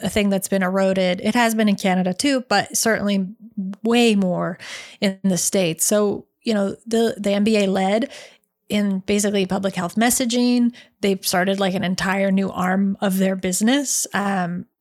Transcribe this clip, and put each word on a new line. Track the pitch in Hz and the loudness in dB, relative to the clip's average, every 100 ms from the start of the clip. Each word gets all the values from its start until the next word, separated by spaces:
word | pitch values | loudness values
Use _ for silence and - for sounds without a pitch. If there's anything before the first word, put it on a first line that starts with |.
a | 208 | -4
thing | 220 202 | 0 0
that's | 196 - | 0 0
been | 196 | -2
eroded. | 185 190 190 190 185 180 | 0 0 0 2 0 0
It | 214 | 0
has | 240 233 | 2 2
been | 220 214 | 2 2
in | 196 | 2
Canada | 196 185 180 | 0 0 0
too, | 185 285 262 247 | 0 0 0 0
but | 202 - - | 0 0 -2
certainly | 233 214 202 202 185 220 220 - 190 196 | 0 0 0 -2 -4 -8 -14 -10 -8 -6
way | 226 240 233 | 0 4 4
more | 208 185 175 175 185 - - - - | 4 2 0 -4 -6 -12 -16 -16 -4
in | 202 190 | -4 0
the | 196 180 | 0 0
States. | - 202 175 165 - | 0 0 0 0 0
So, | 208 208 208 - _ | 2 0 -2 -8 _
you | - | -2
know, | 214 196 - 226 | 0 -2 -4 -4
the, | 226 226 - | 0 0 0
the | 208 | 0
N | 202 | 2
B | 208 220 | 2 2
A | 196 | 2
led | 190 190 214 277 - - _ _ _ - | 2 2 0 -2 -8 -20 _ _ _ -6
in | 208 208 190 | -2 0 -2
basically | - 208 208 202 | -2 0 0 0
public | 190 196 196 | 0 -2 -4
health | 185 175 - | -4 -4 0
messaging. | 240 - 254 240 247 247 240 240 - _ | 2 2 0 2 2 2 2 -2 -12 _
They | 202 190 | -2 -2
started, | - 185 185 196 | 0 0 0 0
like, | 196 | 0
an | 190 | -2
entire | 175 185 185 196 196 | -2 -2 -2 0 0
new | 190 190 | 0 0
arm | - 180 190 196 196 | -2 -2 0 0 0
of | 202 185 | -2 0
their | 190 190 | 0 0
business, | 185 180 220 285 262 - - | -2 0 2 2 0 -4 -4
um, | 190 202 190 175 175 - _ | -4 -2 -2 -4 -6 -10 _